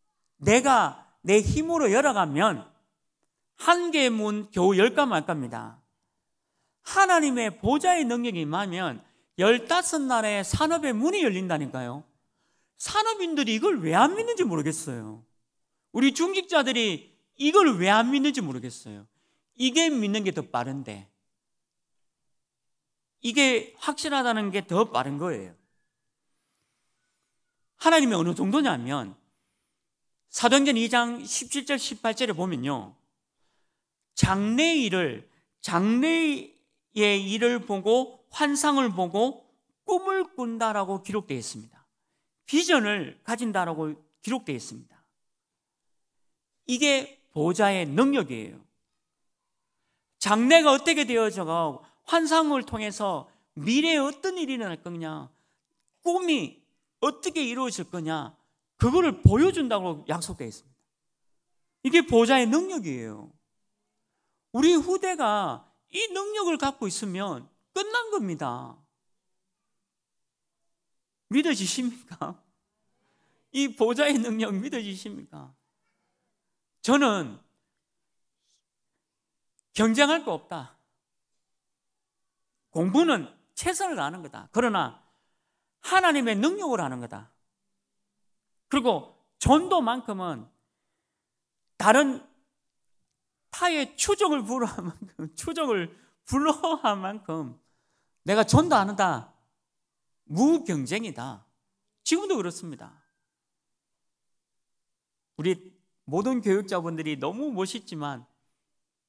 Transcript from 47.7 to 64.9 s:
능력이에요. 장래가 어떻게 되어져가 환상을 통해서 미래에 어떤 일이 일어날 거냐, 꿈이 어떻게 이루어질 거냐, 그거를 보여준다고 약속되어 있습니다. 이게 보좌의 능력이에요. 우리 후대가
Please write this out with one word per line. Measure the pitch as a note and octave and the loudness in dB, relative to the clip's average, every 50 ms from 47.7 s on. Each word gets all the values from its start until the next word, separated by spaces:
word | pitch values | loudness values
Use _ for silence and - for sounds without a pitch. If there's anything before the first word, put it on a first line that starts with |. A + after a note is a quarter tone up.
| G3 F#3 F3 | 2 0 -2
능력이에요. | D3 C#3 F3+ B3+ C#4 C#4+ C4 F3 B2+ B2 A2+ G#2+ - - - - _ _ _ _ _ _ _ _ _ _ _ _ _ _ _ _ _ _ _ _ _ _ _ _ _ _ _ _ _ _ - | -2 0 2 2 2 2 0 -2 -2 -6 -10 -10 -12 -16 -20 -20 _ _ _ _ _ _ _ _ _ _ _ _ _ _ _ _ _ _ _ _ _ _ _ _ _ _ _ _ _ _ -6
장래가 | - G3 G#3 A3 A#3 C4 E4 E4 D#4 D4 | -2 2 2 4 6 8 8 8 8 8
어떻게 | C4+ C#4 C#4 C#4+ C#4+ D4+ C#4+ | 6 4 4 0 0 0 0
되어져가 | A3 A#3+ A3+ A3+ G#3+ F3+ G3 F3 D#3 E3 E3+ E3 D3+ C3 B2 - _ _ _ _ | 0 0 0 0 0 -2 -4 -4 -2 -2 0 0 -2 -4 -8 -14 _ _ _ _
환상을 | - E4 E4+ E4 D4 D#4+ E4 D#4+ D4+ C#4+ C4 A3 | 0 0 2 2 4 4 4 4 2 0 -2 -2
통해서 | - A#3 A3 G#3+ G#3 G3 - G#3+ G3 F3 C#3+ C3 - _ _ _ _ _ | -4 -6 -6 -6 -6 -6 -4 -4 -4 -4 -4 -8 -12 _ _ _ _ _
미래에 | D#3 C#3+ F#3 A#3+ C#4+ D4+ E4 D#4+ D4 | -6 -2 0 2 2 2 2 2 2
어떤 | C4+ C#4 C4 - - F#4+ F#4 F#4 | 0 0 -4 -4 -6 -6 -4 -4
일이 | D#4+ B3+ C4+ | -4 -4 -4
일어날 | A#3+ A3 F#3+ E3 D#3 | -4 -6 -6 -8 -10
거냐, | - F3 F3 E3 E3 D#3 D#3 D3+ C#3 C3 _ _ _ _ _ _ _ _ _ _ _ _ _ _ | -10 -12 -10 -10 -8 -10 -10 -12 -14 -16 _ _ _ _ _ _ _ _ _ _ _ _ _ _
꿈이 | - F4 F4 F#4 F#4 E4+ D#4 B3+ D#3+ B2+ - _ _ _ _ _ _ _ _ _ | -2 -2 -2 0 0 0 0 0 -2 -6 -10 _ _ _ _ _ _ _ _ _
어떻게 | - D4 D4 - - F4+ - E4 C#4+ | -2 -2 -2 -4 -6 -6 -4 -4 -4
이루어질 | A#3 A#3+ B3+ C4 B3 F#3+ - E3+ - | -4 -4 -4 -4 -4 -6 -8 -10 -10
거냐, | - F3+ D#3+ D#3 D#3+ D#3 C3+ - - _ _ _ _ _ _ _ _ | -10 -8 -6 -6 -6 -6 -8 -10 -16 _ _ _ _ _ _ _ _
그거를 | - - A#3+ C4+ F4+ F4 D4+ - - | 0 0 2 4 4 2 2 4 6
보여준다고 | - - G3+ A#3+ D#4+ F#4+ F#4 E4 C#4+ A#3+ A3+ G3+ F#3 F3+ D#3+ D3 - - | 6 6 6 6 4 4 2 0 -2 0 -2 -2 -2 -4 -6 -6 -6 -6
약속되어 | D3+ E3+ D#3+ - F3 - C3 | -6 -6 -6 -8 -10 -10 -12
있습니다. | A2+ - - - _ _ _ _ _ _ _ _ _ _ _ _ _ _ _ _ _ _ _ _ _ _ _ - | -12 -12 -16 -20 _ _ _ _ _ _ _ _ _ _ _ _ _ _ _ _ _ _ _ _ _ _ _ 0
이게 | C4 C#4+ E4+ - | 4 4 4 4
보좌의 | - B3 A3+ A#3 A3+ C4+ C4 B3 | 6 6 6 6 6 6 4 4
능력이에요. | A3 B3 D#4+ F#4 F#4+ F#4 D#4 G3 D#3+ C3+ B2 A2+ A2 G#2+ G#2+ G#2 G2+ _ _ _ _ _ _ _ _ _ _ _ _ _ _ _ _ _ _ _ _ _ _ _ _ | 4 2 2 0 0 -4 -6 -6 -6 -6 -8 -8 -10 -12 -14 -16 -20 _ _ _ _ _ _ _ _ _ _ _ _ _ _ _ _ _ _ _ _ _ _ _ _
우리 | - A#3 C#4+ E4 F4 | -2 0 2 4 4
후대가 | D#4+ C#4 F4 | 2 0 0